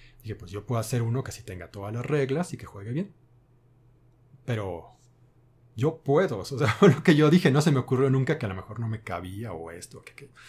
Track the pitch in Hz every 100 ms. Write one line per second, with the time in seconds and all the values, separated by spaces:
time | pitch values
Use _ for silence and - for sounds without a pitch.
0 | - - 107 104 87 98 - 120 110 120
1 | 117 123 127 - - 92 85 101 98 113
2 | 139 147 135 139 180 - - 101 101 131
3 | 202 - _ _ _ _ _ _ _ _
4 | _ _ _ - - 113 98 85 - -
5 | _ _ _ _ _ _ _ - 143 160
6 | - 147 185 104 90 135 110 - 196 123
7 | - 147 151 175 180 135 156 135 - 127
8 | 139 131 131 151 104 92 - 107 117 110
9 | - 87 92 98 113 82 82 85 - -
10 | - - - -